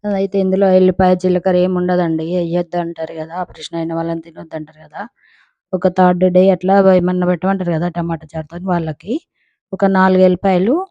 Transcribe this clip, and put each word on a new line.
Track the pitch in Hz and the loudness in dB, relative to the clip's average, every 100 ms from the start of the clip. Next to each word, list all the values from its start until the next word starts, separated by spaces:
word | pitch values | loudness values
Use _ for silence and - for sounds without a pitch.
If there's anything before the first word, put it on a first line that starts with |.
అయితే | 208 196 196 196 | -4 -4 -2 0
ఇందులో | 190 190 196 | 0 2 4
ఎల్లిపాయ, | 185 185 180 185 185 | 6 4 4 2 2
జీలకర్ర | 185 180 190 180 | 2 0 2 2
ఏమి | 180 180 | 2 0
ఉండదండి, | 180 180 170 160 160 | 0 0 0 -2 -2
వేయొద్దు | 180 170 170 170 175 | -4 -2 -4 -2 -4
అంటారు | 170 165 160 | -6 -8 -10
కదా, | 165 160 170 | -10 -10 -8
ఆపరేషన్ | 175 - 156 339 | -10 -12 -12 -8
అయిన | 165 | -6
వాళ్ళని | 165 165 165 | -6 -6 -6
తినొద్దు | 165 165 165 160 | -10 -18 -14 -12
అంటారు | 151 151 | -14 -18
కదా. | 151 156 214 _ _ _ _ _ _ | -20 -16 -16 _ _ _ _ _ _
ఒక | 185 185 | -4 0
థర్డ్ | 180 180 180 185 | 4 4 4 2
డే | 180 190 | 4 4
అట్లా | 185 185 196 190 | 2 2 4 4
ఏమన్నా | 185 175 180 180 | 4 2 0 -2
పెట్టమంటారు | 175 185 196 175 | -2 -2 -2 -2
కదా | 165 175 | -2 -4
టమాటా | 175 170 165 156 | -4 -6 -8 -10
చారుతో, | 160 156 175 185 | -12 -12 -10 -4
వాళ్ళకి | 175 160 151 175 285 _ _ _ _ _ | -4 -4 -8 -8 -8 _ _ _ _ _
ఒక | 185 196 | -2 0
నాలుగు | 190 190 185 | 2 2 4
ఎల్లిపాయలు | 185 180 196 185 196 311 381 | 4 4 0 0 0 -2 -4